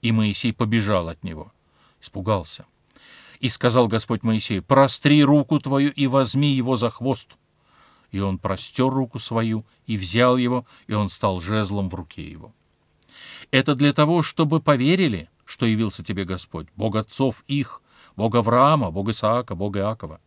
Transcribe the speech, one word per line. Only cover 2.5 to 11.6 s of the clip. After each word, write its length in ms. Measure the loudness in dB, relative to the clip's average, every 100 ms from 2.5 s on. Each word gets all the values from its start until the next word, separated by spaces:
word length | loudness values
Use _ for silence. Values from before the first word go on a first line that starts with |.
| -14 -16 _ _ -20 -20 -20 -20 -6
И 100 | -2
сказал 380 | 0 2 4 4
Господь 360 | 2 -2 -2
Моисею: 400 | 0 0 0 -4
«Простри 600 | 2 4 4 4 4 6
руку 360 | 6 4 4 -2
твою 320 | 0 0 0
и 160 | 0 0
возьми 440 | 2 2 2 2
его 240 | 2 0 0
за 140 | 0
хвост». 400 | -2 -4 -4 -6 -20 _ _ _ _ _ _ _
И 80 | -4
он 180 | -2 -2
простер 540 | -4 -6 -6 0 0
руку 260 | 0 -4 -6
свою 460 | -4 -2 -2 -4 -6 _ -6
и 120 | -4
взял 400 | -2 2 4 4
его, 280 | 0 -2 -6 -20 -6
и 60 |
он 160 | -2 -2
стал 300 | -2 -2 -2
жезлом 500 | -2 -2